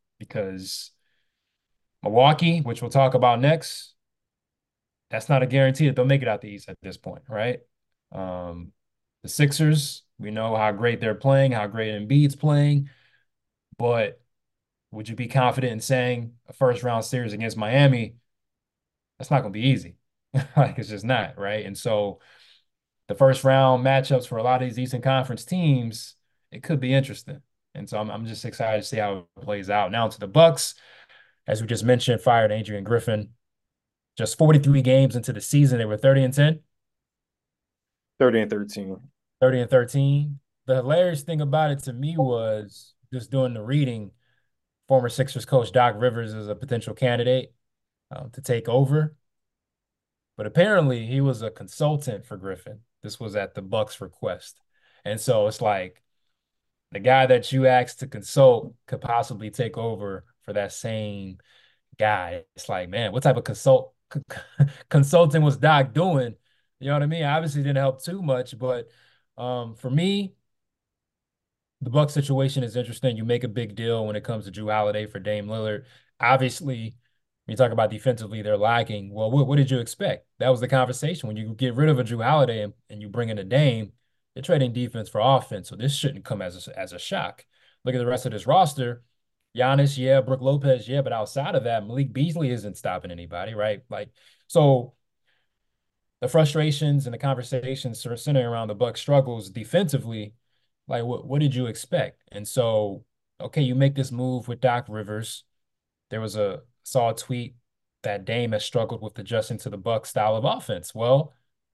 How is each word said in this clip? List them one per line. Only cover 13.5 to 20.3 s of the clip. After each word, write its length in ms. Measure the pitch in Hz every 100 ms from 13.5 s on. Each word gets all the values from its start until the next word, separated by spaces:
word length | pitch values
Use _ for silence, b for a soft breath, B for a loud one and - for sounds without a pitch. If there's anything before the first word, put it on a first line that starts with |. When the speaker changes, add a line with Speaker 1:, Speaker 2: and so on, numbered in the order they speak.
| _ _ -
Speaker 1:
but 440 | 120 120 107 - _ _ _ _ _ _ _
would 160 | 107 110
you 60 |
be 140 | 110 120
confident 440 | 135 123 117 123
in 60 | 110
saying 520 | - 127 123 120 117 - -
a 40 |
first 300 | - 131 123
round 220 | 123 113
series 280 | 110 123 120
against 240 | 104 113 110
Miami? 580 | 107 131 143 123 110 - _ _ _ _ _ _ _ _ _ _
That's 120 | -
not 120 | 143
gonna 100 | 107
be 160 | 101 127
easy. 280 | 117 80 - _ _ _